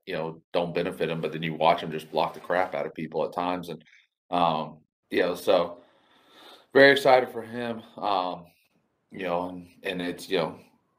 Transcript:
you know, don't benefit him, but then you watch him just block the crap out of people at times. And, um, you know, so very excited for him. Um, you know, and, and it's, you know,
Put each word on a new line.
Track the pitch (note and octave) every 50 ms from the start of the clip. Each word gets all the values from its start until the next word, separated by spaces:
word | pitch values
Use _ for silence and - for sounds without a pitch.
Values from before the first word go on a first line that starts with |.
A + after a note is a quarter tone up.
| _
you | - F2+
know, | D#2+ D#2+ E2 D#2+ E2 - _ -
don't | F2+ F2 E2+ E2
benefit | F2 E2+ F#2 E2+ - E2+ D#2
him, | E2 E2
but | D#2+ D#2 D2+
then | D#2+ E2+
you | E2 D#2
watch | D#2 - E2+ F2 - -
him | E2
just | D#2 D#2 - -
block | - D#2 E2 E2 -
the | -
crap | - - F2 F2 F#2 - -
out | C#2+ C#2+
of | D#2+ -
people | - D#2+ D#2 D#2 D#2+ D2+
at | - -
times. | F2+ F2 F2+ F2+ F2+ E2 E2+
And, | E2 D#2+ - - - _ _ _ _ _ _ _
um, | F2+ F2 F2 E2+ D#2+ D#2 D#2+ D#2 - - _ _ _ _ _ _
you | - G#2+
know, | F#2 F2 F2+
so | F2 - - G2 F2+ F2 E2+ - - - _ _ _ _ _ _ _ _ _ _ - - - - - _ _ -
very | C3+ C#3 C#3
excited | C#3 C3+ - C#3+ B2+ B2+ B2 A#2
for | - A#2 A2
him. | A2 A2+ B2 A#2+ A#2 A2+ A2 A2 - -
Um, | - - G#2 G2+ F#2 F2+ F2+ F2 F2 E2+ - _ _ _ _ _ _ _ _ _ _ _ _
you | - G2 F#2+
know, | F2+ F2 F2 F2+ F#2
and, | F2+ F2+ F2 F2 - _ -
and | F#2+ F#2 F2+ F2+
it's, | F2+ F2 - - -
you | F#2+ F2+
know, | D#2+ D2 - - - _ _ _ _ _ _